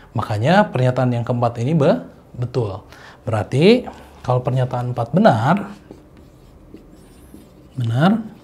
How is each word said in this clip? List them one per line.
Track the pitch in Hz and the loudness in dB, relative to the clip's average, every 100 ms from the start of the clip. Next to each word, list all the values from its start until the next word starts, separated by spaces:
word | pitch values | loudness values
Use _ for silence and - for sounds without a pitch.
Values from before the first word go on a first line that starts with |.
| - | -10
Makanya | - - 107 120 185 208 | -8 -4 -2 2 2 2
pernyataan | 131 127 127 127 | 2 0 2 0
yang | 120 117 | -2 -2
keempat | 120 120 117 | -2 -2 -2
ini | 120 | -2
be-, | 165 143 240 - - - - | 2 2 2 -2 -20 -18 -10
betul. | 120 135 107 95 - - - - - | -6 -4 -4 -6 -14 -20 -20 -16 -6
Berarti | 107 95 127 175 247 - - - - | -4 -2 2 4 4 2 -14 -20 -12
kalau | - 127 127 | -2 -2 0
pernyataan | 131 127 127 123 | -2 -2 -4 -6
empat | 123 117 | -6 -2
benar, | 165 214 113 120 196 - - - - - - - - - - - - - - - - - - - - - | 2 4 4 2 0 -2 -14 -20 -20 -20 -20 -20 -20 -20 -20 -20 -20 -20 -20 -20 -20 -20 -20 -20 -20 -18
benar, | - 117 120 165 220 - - | -8 -4 2 2 2 -4 -16